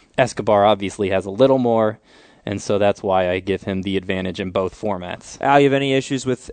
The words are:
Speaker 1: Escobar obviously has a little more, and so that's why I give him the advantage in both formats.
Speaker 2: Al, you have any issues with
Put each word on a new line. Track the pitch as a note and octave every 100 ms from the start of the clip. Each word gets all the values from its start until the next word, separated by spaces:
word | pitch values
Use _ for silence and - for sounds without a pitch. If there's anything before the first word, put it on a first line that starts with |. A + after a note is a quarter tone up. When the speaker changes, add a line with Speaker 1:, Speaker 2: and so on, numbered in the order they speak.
| _ -
Speaker 1:
Escobar | B2+ - G#2+ G#2 G2+
obviously | G2+ G2 F2+ G2
has | F#2+ F#2+
a |
little | G2 C3+ C3+
more, | A#2+ A2+ A2 G#2+ _ _ _ _ -
and | G2+
so | - G2+
that's | G2+ G2+
why | G2+ F#2 F2+
I | F#2
give | F#2 F#2+
him | - F#2+
the | F#2+ F#2+
advantage | F#2 F#2+ F#2 F2
in | F#2+
both | F#2+ F#2+ -
formats. | G#2+ F#2 F2 - - -
Speaker 2:
Al, | C#3 C#3+
you | C#3+
have |
any | C#3 C#3
issues | C3+ C3 C3+ C3
with | B2 -